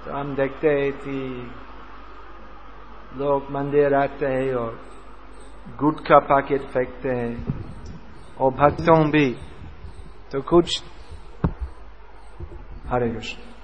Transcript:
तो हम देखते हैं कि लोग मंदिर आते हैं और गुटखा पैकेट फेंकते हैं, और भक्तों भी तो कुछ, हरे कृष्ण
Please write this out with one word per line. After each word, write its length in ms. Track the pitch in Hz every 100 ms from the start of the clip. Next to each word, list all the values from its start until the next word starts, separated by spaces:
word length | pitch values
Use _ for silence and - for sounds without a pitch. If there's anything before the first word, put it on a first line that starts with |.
तो 80 | -
हम 220 | 139 143
देखते 340 | 135 135 135 156
हैं 240 | 143 139
कि 580 | 139 139 135 131 127 120 - - - - - - - - - - - - - - - - 131
लोग 260 | 143 139 139
मंदिर 440 | 143 143 143 143
आते 320 | 139 139 - 143
हैं 280 | 131 135
और 260 | 127 117 113 - - - - - - - - - -
गुटखा 400 | 143 151 - 147
पैकेट 440 | - 139 139 139
फेंकते 460 | - 131 127 - 139
हैं, 380 | 123 117 120 - - - - - - - - - -
और 100 | 131
भक्तों 600 | 127 143 139 160 160 151
भी 260 | 151 139 117 - - - - - - - - -
तो 100 | 135
कुछ, 420 | - 170 170 - - - - - - - - - - - - - - - - - - - - - -
हरे 240 | 123 120
कृष्ण 320 | 110 - - - -